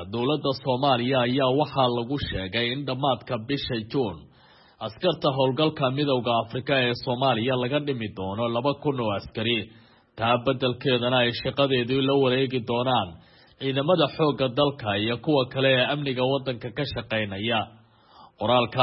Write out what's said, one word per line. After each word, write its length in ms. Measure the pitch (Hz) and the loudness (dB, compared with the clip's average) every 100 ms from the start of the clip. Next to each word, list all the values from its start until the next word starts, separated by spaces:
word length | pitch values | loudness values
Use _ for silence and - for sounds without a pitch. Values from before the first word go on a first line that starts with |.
| 87 | -6
dowladda 440 | 117 123 147 143 131 | -2 0 0 0 -2
Soomaaliya 600 | 143 127 143 123 120 135 | -2 0 2 2 2 2
ayaa 320 | 120 131 131 | 2 2 2
waxaa 380 | 131 151 143 127 | 2 0 2 2
lagu 260 | 120 117 143 | 2 -2 -4
sheegay 500 | 87 95 95 110 120 | -4 -4 -4 -2 -2
in 100 | 131 135 | -4 -4
dhammaadka 500 | 127 139 123 - 123 | -2 0 0 -2 -6
bisha 340 | 110 139 - 120 110 | -4 -4 -4 -6 -4
Juun 280 | 139 113 82 - _ - - - - | -2 -2 -4 -14 _ -20 -20 -20 -12
askarta 480 | 110 - 180 151 156 135 | -12 -2 -2 0 0 2
howlgalka 500 | 131 127 156 156 135 | 2 2 0 2 0
Midowga 400 | 131 143 127 117 117 | 0 0 0 2 0
Afrika 340 | 110 131 - 139 | 0 -4 -2 0
ee 140 | 123 120 | 2 0
Soomaaliya 600 | - 123 135 113 123 127 | -2 0 2 2 0 0
laga 200 | 123 147 | 0 -2
dhimi 280 | 143 127 107 92 | -2 -4 -6 -6
doono 300 | 95 98 117 | -6 -2 -2
laba 260 | 117 139 | 0 -2
kun 260 | 139 147 131 | -2 -2 -2
oo 100 | 110 | -2
askari. 480 | 98 - - 110 117 - - - _ _ - | -2 -6 -4 -2 -2 -4 -14 -20 _ _ -4
Taa 180 | 113 120 | 2 2
beddelkeedana 800 | 120 127 131 131 143 123 120 127 | 2 0 0 -2 0 0 2 2
ay 140 | 120 | 2
shaqadeedii 680 | 113 135 131 139 131 120 135 | 0 -4 0 2 2 0 0
la 140 | 135 139 | 2 4
wareegi 440 | 131 127 135 127 113 | 4 2 0 -2 -2
doonaan 420 | 120 127 123 92 85 - - - - | -2 2 0 0 -8 -20 -20 -20 -8
ciidamada 460 | 135 135 143 180 147 | -4 0 2 4 2
xoogga 400 | - 156 123 131 113 | 2 2 2 0 2
dalka 340 | 147 - 107 101 | 2 0 -2 -2
iyo 200 | 110 120 | 0 -2
kuwa 260 | - 147 127 | 2 2 2
kale 240 | 135 135 | 0 2
ee 160 | 127 123 | 4 2
amniga 320 | 147 143 127 | 0 -2 0
waddanka 460 | 127 139 135 120 120 | 0 0 -2 -6 -6
ka 120 | 107 143 | -6 -6
shaqaynaya. 720 | 123 113 110 107 98 113 113 101 - _ _ _ - - - | -6 -4 -2 -2 -4 -2 -2 -2 -10 _ _ _ -20 -20 -4
Qoraalka 440 | 107 123 117 131 | 2 2 2 2